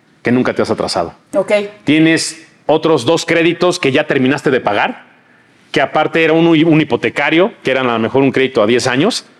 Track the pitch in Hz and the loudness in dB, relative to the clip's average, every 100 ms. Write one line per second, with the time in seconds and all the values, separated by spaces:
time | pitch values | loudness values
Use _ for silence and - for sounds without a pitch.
0 | _ _ - 123 120 110 107 107 - - | _ _ -2 0 0 -2 -2 -2 -4 -4
1 | 85 - _ 294 277 208 202 - - 151 | -6 -8 _ -4 0 -2 -4 -6 0 2
2 | 160 160 - - - _ - 151 160 156 | 2 2 -2 -10 -20 _ -2 0 2 0
3 | 120 165 - 170 165 165 180 175 139 151 | 0 -2 0 0 0 0 0 0 0 0
4 | 151 143 131 139 - 123 - 104 156 240 | 0 0 0 0 0 -2 0 0 -2 -4
5 | - _ _ _ _ _ _ - 135 156 | -18 _ _ _ _ _ _ -4 -2 0
6 | 147 165 160 160 170 160 165 156 147 117 | 0 0 2 4 4 4 4 2 2 -2
7 | 117 - 147 156 190 - - 131 127 117 | -2 -2 0 2 0 -2 -4 -2 0 -2
8 | 113 131 139 117 131 123 104 123 120 127 | -2 0 0 0 0 2 2 2 0 0
9 | 180 - - | 0 -2 -10